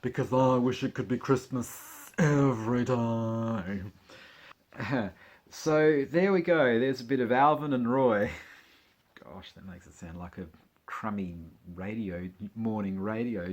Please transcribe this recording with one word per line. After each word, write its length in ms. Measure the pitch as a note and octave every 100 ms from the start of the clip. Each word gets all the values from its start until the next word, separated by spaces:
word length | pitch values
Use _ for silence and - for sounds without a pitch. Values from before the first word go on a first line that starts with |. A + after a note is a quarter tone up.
because 320 | B2+ - C3
I 240 | B2+ C3 B2+
wish 260 | B2 B2+
it 100 | C3
could 140 | - -
be 100 | B2
Christmas 920 | - C3+ - B2+ A#2+ - - - - -
every 680 | D#3 D3 C#3 A#2+ A2 B2 B2
time. 1080 | B2 A#2 A2+ A2+ A2+ A2+ A2+ F2+ G2 F#2+ - - - - - - - _ -
<laughs> 340 | A2 C3+ G2+ - - - _ -
So 480 | D#3 D#3 D#3 D3+ C3+
there 240 | D3+ F#3+
we 80 | F#3+
go. 380 | E3+ E3+ C3 A#2
There's 220 | C3 C3
a 20 |
bit 160 | A#2+ C3+
of 120 | A#2+
Alvin 420 | B2 C#3+ D3+ D3+
and 140 | C3 A#2
Roy. 440 | C3 C3 G#2 G#2 - - - - _
<laughs> 480 | _ _ _ -
Gosh, 280 | - F2 -
that 160 | - F#2+
makes 180 | F2+ -
it 80 |
sound 240 | D#2 F2 E2+
like 220 | F2 -
a 80 | F2 - _ _ -
crummy 640 | - A2+ G#2 F#2 E2+ D#2+ - - F2
radio, 520 | F#2+ A2 G#2 F2 F2+ - G#2 A2+
morning 440 | A2+ G#2+ G2+ F#2+
radio 460 | G2 A2 A#2+ A2 F2